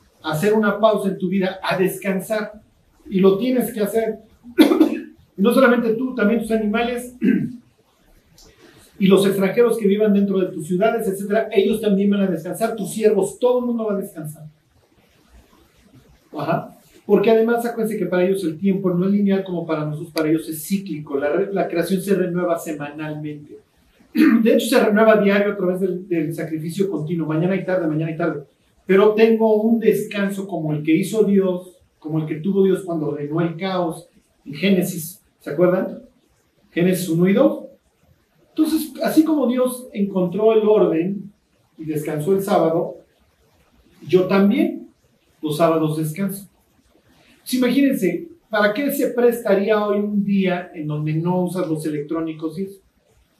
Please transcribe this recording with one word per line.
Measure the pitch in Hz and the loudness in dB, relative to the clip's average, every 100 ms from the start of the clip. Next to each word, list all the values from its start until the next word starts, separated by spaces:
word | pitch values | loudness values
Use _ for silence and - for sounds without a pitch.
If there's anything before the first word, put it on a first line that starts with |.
| _ _ | _ _
A | 160 | -6
hacer | 156 202 | -2 2
una | 214 208 - | 2 2 2
pausa | 220 202 196 | 2 2 -2
en | 185 | -4
tu | 180 | -2
vida, | 196 185 - | 0 -2 -4
a | 160 185 | -4 0
descansar. | 185 - 196 185 - 214 214 - - _ _ _ - | 0 -2 -4 -6 -4 -6 -6 -12 -20 _ _ _ -6
Y | 190 | 2
lo | 190 190 | 4 4
tienes | 254 254 202 | 0 0 -2
que | 208 | -4
hacer. | 202 226 220 - - _ - - | -2 0 -2 -4 -14 _ -10 4
<clears throat> | - - - - - - _ - | 4 6 2 0 -10 -20 _ 0
Y | |
no | 208 | 2
solamente | 247 247 240 226 | 6 4 4 2
tú, | 220 254 | -2 -4
también | 240 208 233 | 0 0 0
tus | - | 0
animales | 220 214 233 240 240 - - | -2 0 -2 -2 -4 -8 -2
<clears throat> | - - 240 - - _ _ _ _ _ _ _ - _ - - - _ | 0 0 -2 -8 -20 _ _ _ _ _ _ _ -20 _ -20 -20 -20 _
y | 190 | 4
los | 190 196 | 6 4
extranjeros | 190 190 233 240 214 | 2 0 2 2 2
que | 196 | 0
vivan | 202 214 | 2 2
dentro | 202 202 190 | 2 2 0
de | 175 | -2
tus | 160 160 | -4 -4
ciudades, | 180 226 226 190 | 0 0 0 -4
etcétera, | - 202 214 226 | -4 -2 -2 0
ellos | 214 202 - | 0 0 0
también | 208 196 202 | 0 2 2
van | 202 | 2
a | 190 | 0
descansar, | 160 180 175 226 220 | -2 -6 -4 -4 -4
tus | 175 | -8
siervos, | 214 214 196 - - | 0 2 2 0 0
todo | 247 247 | 0 0
el | 240 | -2
mundo | 233 214 | -4 -2
va | |
a | 196 | -4
descansar. | - 165 151 - - _ _ _ _ _ _ _ _ - _ _ _ _ _ - _ _ _ 311 | -6 -12 -14 -14 -20 _ _ _ _ _ _ _ _ -20 _ _ _ _ _ -20 _ _ _ -10
Ajá. | - - - - _ - - | -4 -4 -6 -18 _ -20 2
Porque | 202 208 | 4 6
además, | 226 226 233 233 | 4 4 0 -2
acuérdense | 233 202 180 | -4 -4 -4
que | 175 | -2
para | 180 180 | 0 0
ellos | 190 | 0
el | 160 156 | -4 -2
tiempo | 196 180 185 | 0 0 0
no | 175 196 | 0 0
es | |
lineal | 202 196 190 | 2 2 0
como | 185 175 165 | -2 -6 -4
para | 156 151 | -4 -4
nosotros, | 151 170 | -8 -8
para | - 156 | -4 0
ellos | 156 - | 0 -2
es | 160 | -10
cíclico. | - 196 - 151 147 139 | -4 -4 -4 -10 -6 -4
La | 147 | -2
re-, | 170 196 | -2 -2
la | 190 156 | -2 -4
creación | 170 170 185 | -2 -2 -2
se | 196 185 | 0 -2
renueva | 180 175 175 170 | 0 -2 -2 -2
semanalmente. | 170 147 143 151 151 151 151 147 - - _ _ _ _ _ | -4 -8 -10 -10 -10 -8 -10 -12 -16 -20 _ _ _ _ _
<clears throat> | - - 226 | 2 4 6
De | 233 | 4
hecho, | 233 - | 2 2
se | 247 | 2
renueva | 214 202 220 | 4 4 6
a | 208 | 6
diario | 196 202 202 | 4 2 0
a | 202 | 0
través | 180 185 | -2 0
del, | 185 180 - | -2 -4 -4
del | 165 151 | -2 -2
sacrificio | 151 160 160 165 196 196 | -4 -6 -6 -6 -4 -4
continuo, | 156 151 170 151 | -2 -4 -4 -2
mañana | 156 185 190 | 0 0 -2
y | 185 | -2
tarde, | 180 160 | -2 0
mañana | 151 160 | -2 -4
y | - | -2
tarde. | 175 151 - _ _ _ - | -4 -4 -12 _ _ _ 2
Pero | 190 214 | 4 6
tengo | 214 226 226 220 214 | 6 4 4 4 2
un | 226 226 | 2 2
descanso | 208 190 - 202 196 196 - | 2 2 -2 -4 -4 -4 -8
como | 165 151 | -6 -4
el | 147 | -4
que | 156 | 0
hizo | 165 - 220 | 0 0 0
Dios, | 196 196 190 180 - - _ _ | 4 4 2 -2 -8 -20 _ _
como | 156 156 | -6 -4
el | 156 | -4
que | 151 | -4
tuvo | 185 190 | -2 2
Dios | 190 175 | 4 2
cuando | 170 165 147 147 | -2 -4 -4 -4
reinó | 143 160 | -4 -2
el | 170 156 | -2 -4
caos | 190 185 175 - - _ _ _ - | -4 -2 -4 -6 -14 _ _ _ -16
en | |
Génesis. | 147 190 185 - 165 - - _ _ | -4 2 2 0 -6 -10 -16 _ _
¿Se | - | -10
acuerdan? | - 180 185 - - - _ _ _ _ _ _ | 0 2 2 -4 -10 -18 _ _ _ _ _ _
Génesis | 156 180 175 - | 0 0 0 -2
uno | 165 185 | 0 2
y | |
dos. | 220 311 - - - _ _ _ _ _ _ _ | 4 2 0 -10 -20 _ _ _ _ _ _ _
Entonces, | - 311 311 - - | -2 0 0 -4 -6
así | - 311 | 0 2
como | 320 302 240 | 4 2 2
Dios | 254 254 - - | 2 0 -2 -10
encontró | 208 196 185 175 190 220 | -4 -2 0 -2 2 4
el | 220 208 | 4 4
orden | 214 170 160 180 202 - - _ _ _ _ | 4 4 2 -2 -6 -10 -20 _ _ _ _
y | 156 | -6
descansó | 151 165 151 185 | -6 -4 -4 0
el | 190 | 0
sábado, | - 180 160 165 - - - _ _ _ _ _ _ _ _ _ - | 2 2 2 0 -2 -8 -20 _ _ _ _ _ _ _ _ _ 2
yo | 185 185 | 2 4
también | 196 202 277 320 - - _ _ _ _ _ | 2 2 2 -2 -4 -16 _ _ _ _ _
los | 151 - | -8 0
sábados | 165 160 156 156 | 2 2 0 -2
descanso. | 156 - 196 - - _ _ _ _ _ _ _ _ _ | -6 -6 -6 -6 -14 _ _ _ _ _ _ _ _ _
Pues | - 254 | -6 -2
imagínense, | 247 - 277 - 175 - - - _ | 0 2 2 2 0 -2 -8 -18 _
¿para | 214 208 | 0 0
qué | 208 285 | 0 -4
se | - 233 | -2 -2
prestaría | 240 240 214 208 196 214 214 208 | 2 2 2 0 0 2 0 2
hoy | 208 | -2
un | 208 208 | 0 -2
día | 185 202 185 175 - | 0 0 0 -2 -6
en | 180 151 | -10 -6
donde | 151 151 | -4 -2
no | 156 175 180 | -2 0 0
usas | 175 180 160 | -2 -4 -4
los | 156 156 | -4 -4
electrónicos | 147 147 165 165 156 160 156 | -6 -6 -6 -6 -6 -8 -8
y | |
eso? | 196 - _ _ _ _ _ | -10 -12 _ _ _ _ _